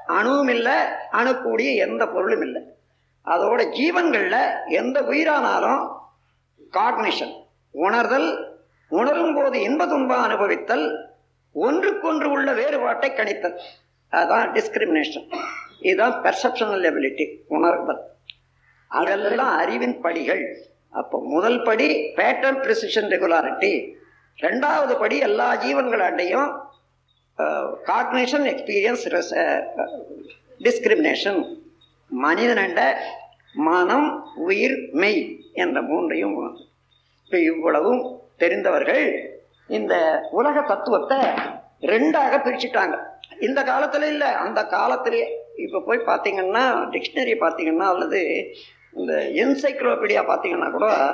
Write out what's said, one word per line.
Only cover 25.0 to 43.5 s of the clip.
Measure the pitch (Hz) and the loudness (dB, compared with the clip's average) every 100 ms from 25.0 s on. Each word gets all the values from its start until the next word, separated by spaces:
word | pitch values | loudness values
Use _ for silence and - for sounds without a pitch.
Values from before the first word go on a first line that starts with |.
| - 285 | 0 2
எல்லா | - 214 240 | 2 2 2
ஜீவன்களாண்டையும், | - 254 277 254 220 180 165 180 254 190 - - _ _ _ _ _ _ - | 0 0 0 2 2 0 0 0 0 0 -4 -14 _ _ _ _ _ _ -4
அஹ், | 76 143 - - | -2 -2 -4 -6
காக்னிஷன், | - 214 247 254 247 294 269 | -2 -2 0 0 2 2 0
எக்ஸ்பீரியன்ஸ், | - - 202 214 247 - | -2 -2 0 0 0 -2
ரெஸ்-, | 175 170 170 | -2 -2 0
அஹ், | 151 147 - - - - - - - - _ - | 0 0 -2 -6 -6 -8 -14 -18 -20 -20 _ 0
டிஸ்கிரிமினேஷன். | 233 - 208 175 151 - 196 185 - - - _ _ _ - | 2 2 2 4 2 2 0 -2 -4 -10 -20 _ _ _ -8
மனிதனண்ட | - 143 185 240 220 190 170 233 - - - - _ _ | -2 0 2 2 2 0 2 0 0 -6 -12 -18 _ _
மனம், | - 160 180 180 247 302 - - - | -2 2 4 4 4 2 -2 -10 -6
உயிர், | 175 202 262 269 - | -2 0 0 -2 -4
மெய் | 139 202 180 - - - | 0 2 2 -2 -10 -10
என்ற | - 175 139 | -4 -2 0
மூன்றையும் | 135 170 160 156 196 | 0 -2 0 -2 -2
உணர்ந்து. | - - - - _ _ _ _ _ | -4 -8 -12 -20 _ _ _ _ _
இப்ப | - 180 | -2 2
இவ்வளவும் | 160 165 160 147 196 247 - - - - | 2 2 2 2 4 2 -2 -10 -10 0
தெரிந்தவர்கள் | 165 196 190 147 139 262 262 - - - - _ - | 2 2 2 2 2 2 2 -2 -8 -16 -20 _ -6
இந்த | - - 180 160 151 - | -4 0 2 2 0 -2
உலக | 196 285 294 | 0 2 2
தத்துவத்தை | - - - 196 - 269 214 - - - - - | 0 0 2 0 2 2 2 0 -6 -10 -18 -6
ரெண்டாக | - 226 302 302 269 277 | 0 4 4 4 4 2
பிரிச்சுட்டாங்க. | 247 240 240 220 175 - - - - - | 0 -2 -2 0 0 -4 -10 -18 -18 -6
இந்த | 233 | -2